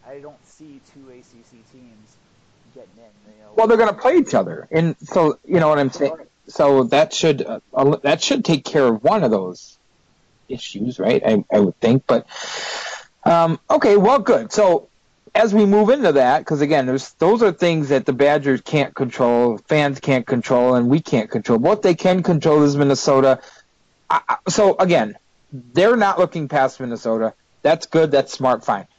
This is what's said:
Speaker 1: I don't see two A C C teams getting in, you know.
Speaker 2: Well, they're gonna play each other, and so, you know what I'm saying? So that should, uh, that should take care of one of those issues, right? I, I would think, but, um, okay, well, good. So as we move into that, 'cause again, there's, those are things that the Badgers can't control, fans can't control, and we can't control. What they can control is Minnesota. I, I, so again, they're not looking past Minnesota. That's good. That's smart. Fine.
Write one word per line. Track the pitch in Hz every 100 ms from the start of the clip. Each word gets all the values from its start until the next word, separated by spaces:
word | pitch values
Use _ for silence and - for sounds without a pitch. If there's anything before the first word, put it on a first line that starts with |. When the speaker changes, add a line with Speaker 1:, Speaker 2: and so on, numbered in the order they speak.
| 120
Speaker 1:
I | 143
don't | 143 143 _
see | _ 156 135 _
two | 143 131
A | 123
C | 120 117 117
C | 120 110
teams | 131 123 107 107 _ _ _ _ _ 113
getting | 127 104 110
in, | _ _ _
you | _
know. | - -
Speaker 2:
Well, | 226
they're | 226
gonna | 226
play | 202 254 349
each | -
other, | 113 87 82 -
and | 160 165 -
so, | - 190 160 - -
you | 180
know | 156
what | 151
I'm | 139
saying? | - 143 160 - _ -
So | - 143 135 120
that | 143 156
should, | - 165 143 -
uh, | - _ - 139 147
that | 143 165
should | - 277
take | 202 151
care | - 156 127
of | 110
one | 147 214
of | 135
those | 104 92 90 - _ _ _ _ _ _ _ _
issues, | 127 - 98 117 123
right? | 98 135
I, | - 107 -
I | -
would | 98 -
think, | 113 131 -
but, | 117 - - - - - - - - - _ -
um, | 170 165 160 _
okay, | 302 247 202
well, | 202 269
good. | 214 220 117
So | - 196 165 - _ _ _ _ 208
as | 226
we | 208 202
move | 208 214
into | 285 202
that, | 139 123 151
'cause | - 151
again, | 147 151 127
there's, | 131 - _
those | 165 226
are | 220
things | 165 175 165 139
that | 151 -
the |
Badgers | 127 143 151 143 123
can't | - 156 131 -
control, | 127 - 123 120 120 107 _
fans | 151 143 139
can't | - 131 117
control, | 120 - 123 123
and | 123 120
we | 151
can't | - 127 110
control. | 117 - 113
What | 151 208
they | 196
can | 170 185 185
control | 175 165 160 151
is | 147 143
Minnesota. | 139 131 - 135 135 131 - _ _ _ _ _ _
I, | - -
I, | 214 -
so | 175 202 -
again, | 185 160 107 101 _ _ _
they're | 135 120 170 202 240
not | 196 180
looking | 180 170 143
past | 147 131 -
Minnesota. | 127 113 117 113 110 - _ _
That's | 147 165 -
good. | 160 160
That's | 139 -
smart. | - 127 117 -
Fine. | 104 92